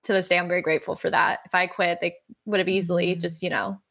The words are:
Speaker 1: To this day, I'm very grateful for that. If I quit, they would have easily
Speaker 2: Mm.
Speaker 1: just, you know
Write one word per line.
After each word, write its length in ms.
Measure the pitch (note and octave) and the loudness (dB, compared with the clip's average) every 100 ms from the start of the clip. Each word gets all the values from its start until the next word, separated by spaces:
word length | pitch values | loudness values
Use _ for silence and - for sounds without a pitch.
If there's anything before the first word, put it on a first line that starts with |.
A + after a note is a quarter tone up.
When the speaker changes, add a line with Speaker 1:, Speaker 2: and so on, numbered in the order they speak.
Speaker 1:
To 80 | - | 0
this 160 | G3 F3+ | 0 2
day, 100 | F3 | 0
I'm 100 | F3 | 2
very 140 | F3 | 0
grateful 320 | D#3+ D#3+ - F#3 | 2 0 -2 -4
for 140 | - | 0
that. 300 | - - - | 2 2 0
If 100 | - | -2
I 120 | F3+ F3+ | 0 0
quit, 340 | - F3+ F3 | 0 0 0
they 160 | F3 F3 _ - | -4 -6 _ -18
would 160 | - G3+ | -2 0
have 80 | F#3 | 2
easily 460 | F#3+ F3 F3 F3 F3+ | 0 2 0 2 0
Speaker 2:
Mm. 40 | |
Speaker 1:
just, 220 | E3+ E3 | -4 -4
you 80 | F3+ | -4
know 300 | B2+ G2+ G3 _ | -2 -4 -6 _